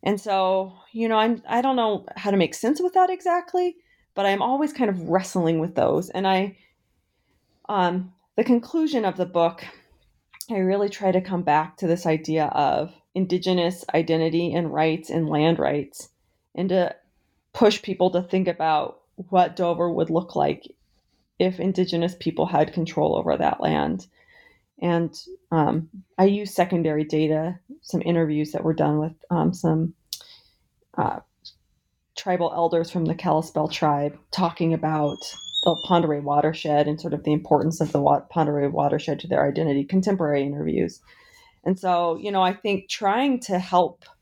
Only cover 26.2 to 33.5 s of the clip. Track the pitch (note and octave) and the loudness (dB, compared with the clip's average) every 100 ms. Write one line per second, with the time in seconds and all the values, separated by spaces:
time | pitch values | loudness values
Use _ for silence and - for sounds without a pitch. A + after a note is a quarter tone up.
26.2 | F#3+ G3+ G3+ - F3+ F3 D#3+ D3+ D3+ D#3 | 2 2 -4 -2 0 0 0 0 -2 0
27.2 | D#3 D#3 D#3+ F3+ _ C#4+ - F#3 E3+ E3+ | 0 0 -2 -6 _ -20 -6 -4 0 0
28.2 | D#3+ D3+ D3+ - D#3+ D#3+ D3+ D3+ D#3 D#3+ | 2 0 -2 -2 -2 0 0 0 -2 -8
29.2 | - F3 E3 F3+ E3+ D#3+ E3 - _ - | -4 0 0 0 0 0 0 -6 _ -16
30.2 | - - _ _ _ _ _ - - - | -16 -20 _ _ _ _ _ -4 -4 -4
31.2 | - _ - _ _ _ _ _ _ - | -12 _ -20 _ _ _ _ _ _ -12
32.2 | - F3+ E3+ - E3+ E3 E3 F3 D#3+ D#3+ | -2 0 0 0 0 0 0 -2 -2 -2
33.2 | F3+ D#3 D#3+ | 0 0 0